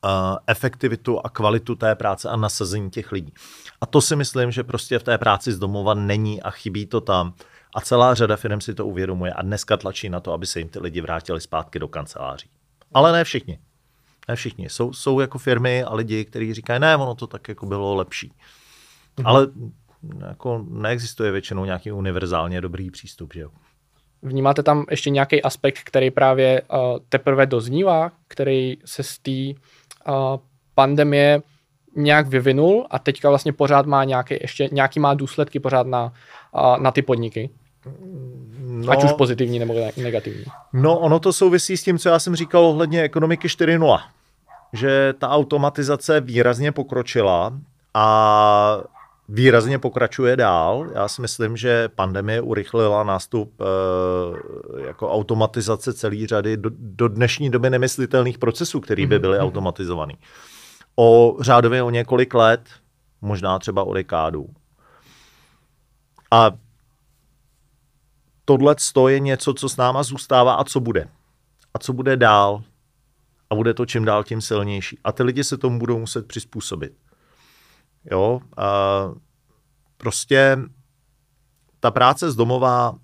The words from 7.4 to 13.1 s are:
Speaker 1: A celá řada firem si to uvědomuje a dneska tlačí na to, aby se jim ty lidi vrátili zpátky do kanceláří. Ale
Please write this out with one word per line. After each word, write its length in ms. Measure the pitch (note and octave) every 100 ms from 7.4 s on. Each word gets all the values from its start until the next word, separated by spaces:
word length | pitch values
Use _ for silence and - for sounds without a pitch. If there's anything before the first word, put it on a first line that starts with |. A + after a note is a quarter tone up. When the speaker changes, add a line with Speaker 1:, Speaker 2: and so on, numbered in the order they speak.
| - _ _
Speaker 1:
A 60 | G#2+
celá 340 | - B2 B2+
řada 220 | A#2 A2 G#2+
firem 240 | A2 G#2
si 140 | G#2+
to 120 | G2+ G2+
uvědomuje 460 | F#2 F#2+ F2+ F2+
a 100 | -
dneska 340 | F#2 G#2 - G#2
tlačí 320 | G2 F#2+ G#2
na 120 | F2
to, 120 | F2+
aby 140 | E2+ F#2
se 120 | -
jim 100 | E2
ty 100 | F#2+
lidi 220 | F2 E2
vrátili 400 | D#2+ E2 - E2
zpátky 380 | - D#2+ D#2 E2
do 100 | D2+
kanceláří. 600 | D#2 D2+ - C2+ C2+ - _ _ _ _
Ale 180 | C3 D#3